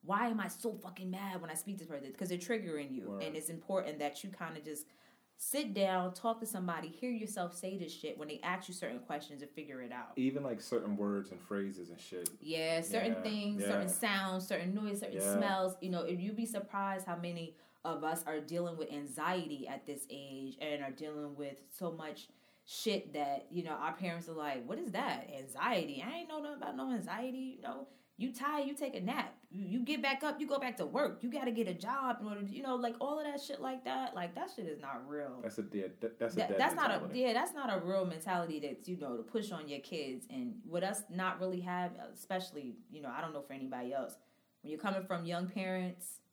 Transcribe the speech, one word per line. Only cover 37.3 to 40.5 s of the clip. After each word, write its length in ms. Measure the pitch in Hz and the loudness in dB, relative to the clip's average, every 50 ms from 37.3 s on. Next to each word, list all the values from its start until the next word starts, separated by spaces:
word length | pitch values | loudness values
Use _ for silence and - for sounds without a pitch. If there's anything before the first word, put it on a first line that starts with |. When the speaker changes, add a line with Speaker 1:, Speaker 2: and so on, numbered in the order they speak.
| 220 | 6
Speaker 1:
that's 200 | 240 311 370 - | 4 2 2 0
not 160 | 302 277 240 202 | -2 0 2 2
a 80 | 190 165 | 2 2
real 200 | 175 190 196 185 | 4 4 4 4
mentality 560 | 185 160 160 - 202 185 175 170 165 156 151 | 2 0 -2 0 2 2 2 2 2 0 -2
that, 260 | 143 143 127 - - | -2 -2 -4 -4 -4
you 100 | - 180 | -6 -4
know, 200 | 175 151 135 120 | -2 -2 -2 -2
to 60 | 113 113 | -2 -4
push 260 | - - 226 208 196 | 0 0 0 0 0
on 160 | 180 165 151 | -4 -6 -4
your 140 | 147 143 139 | -4 -6 -6
kids. 460 | - - 185 160 143 135 131 123 - - | -6 -4 -4 -2 -2 -2 -4 -6 -8 -8
And 320 | 131 131 123 123 | -4 -4 -2 -2